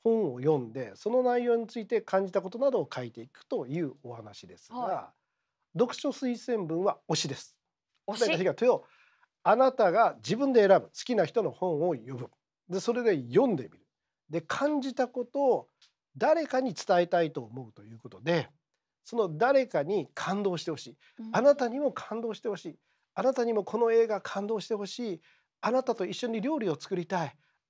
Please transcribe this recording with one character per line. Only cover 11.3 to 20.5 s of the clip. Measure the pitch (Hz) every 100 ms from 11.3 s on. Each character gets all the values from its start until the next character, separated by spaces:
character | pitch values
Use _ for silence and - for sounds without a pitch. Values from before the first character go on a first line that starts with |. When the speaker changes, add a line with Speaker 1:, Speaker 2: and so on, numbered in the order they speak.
| 233
Speaker 1:
の | 170
本 | - 180 151 175
を |
読 | 135 117 127
む。 | 123 _ _ _ -
で、 | 185
そ | 226
れ | 240
で | 233 165 120
読 | 143 262
ん | 165
で | 110
み | _
る。 | _ _ _ _ -
で、 | 160
感 | 165 - 294 302
じ | 262 254
た | 254
こ | 254 240
と | 277 277
を | 175 - _ _ _ _ 135
誰 | 262 320 294
か | 262
に | 254
伝 | 160 - 180
え | 175
た | 175
い | 160
と | 143
思 | 113 120 120
う |
と | -
い | 104
う | 117
こ | 120
と | 113
で、 | 127 170 123 _ _ _ _ _
そ | - 240
の | 190 151
誰 | 240 277 254
か | 160
に | 143 202 135
感 | - - 196
動 | 202